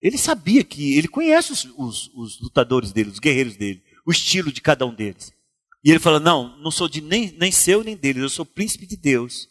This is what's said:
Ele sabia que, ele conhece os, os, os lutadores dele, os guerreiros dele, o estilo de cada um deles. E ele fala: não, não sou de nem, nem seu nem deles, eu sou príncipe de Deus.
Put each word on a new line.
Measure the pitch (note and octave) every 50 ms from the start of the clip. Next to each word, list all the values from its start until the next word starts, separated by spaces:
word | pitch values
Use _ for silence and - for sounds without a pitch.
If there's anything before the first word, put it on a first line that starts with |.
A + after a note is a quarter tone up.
Ele | - F3 B3+
sabia | C#4 - - D#4+ A3+ D#3 E3+ G#3+ C4+ G3
que, | - - C#3+ D3 C#3+ C3+
ele | C#3+ D#3 F3
conhece | - C4+ E4 D#4+ D#4 E4 E4+ - D4
os, | F#3+ - - A#3+
os, | - C3 A#2+ G#2+ - - - _
os | - A#2 A2 - -
lutadores | A#2 B2 _ C#3+ B2 A#2+ B2+ B2+ A2+ G2+ G2
dele, | A2 A2 G#2
os | G2 G2+
guerreiros | - D#3 C#3 B2+ C3+ A#2+ G#2
dele, | F#2+ G#2 G2+ G2 F2+ _ _ _ _ _
o | - E3+
estilo | - - - - F#3+ F3+ D3+ C3
de | -
cada | _ - D3+ B2+ C3
um | B2 A2+
deles. | G#2 A2 G#2 F#2+ _ - - _ _ _ _ _ _ _ _ _ _ _
E | C#3+
ele | D#3+ D#3+
fala: | - E3+ D#3 D3+
não, | D3+ E3+ E3+ D3 B2 B2 B2 C#3
não | D3 D#3+
sou | D#3 - F#3 D#3+
de | C#3 D#3
nem, | D3+ D3+ F3 A3+ A#3 F#3+ D#3
nem | D#3 E3+ F#3+
seu | F3+ - - F3 F#3 G#3 A3
nem | A3 G#3+
deles, | F#3 C#3+ C#3 C3+ B2+ C3+
eu | C#3
sou | - - E3
príncipe | _ _ - G3+ A3 - - -
de | - G#3+
Deus. | F#3 - D3 C3+ A#2+ A#2+ B2 - - - _